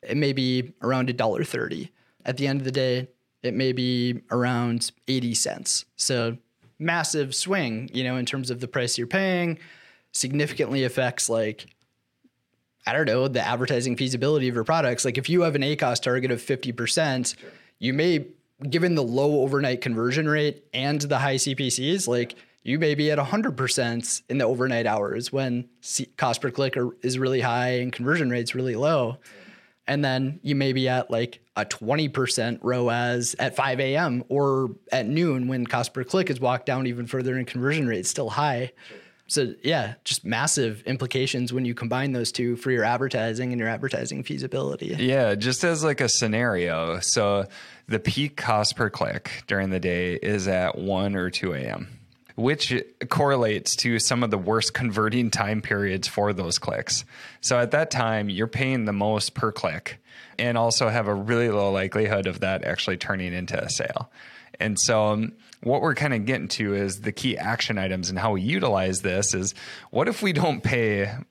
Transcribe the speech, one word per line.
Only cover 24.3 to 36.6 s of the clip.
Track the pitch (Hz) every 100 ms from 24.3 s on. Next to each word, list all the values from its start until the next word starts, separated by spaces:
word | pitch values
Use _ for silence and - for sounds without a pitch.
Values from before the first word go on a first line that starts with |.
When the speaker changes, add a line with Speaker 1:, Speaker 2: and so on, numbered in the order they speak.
| 131
Speaker 1:
the |
overnight | 117 123 127 117 113
hours | 107 101 113 123
when | 135 131 120 123 _
C-, | - - 123 -
cost | 135 117
per | 139
click | 131 135 131
are, | 123 -
is | 127 127
really | 131 131
high | 123 120 123
and | 127 123
conversion | - 123 165 135
rate's | 123 113
really | 127 127
low. | 113 147 160 120
Speaker 2:
Yeah. | 127 - - - - _ _ -
Speaker 1:
And | 143
then | 143 131 135 151
you | 139
may | 139 135
be | 131 127
at, | 127 -
like, | 113 120 - _ -
a |
twenty | 104 - 110 147 151
percent | 139 127 - 117 117
roas | - 123 120 117 120 123 120 -
at | 127 -
five | 135 131
A | 131 143
M | 170 123 -
or | 139 139 135 131 - -
at | 131 110
noon | 151 175 131 123
when | 131 117
cost | 123 120
per | -
click | 123 185 185
is | 131
walked | 127 123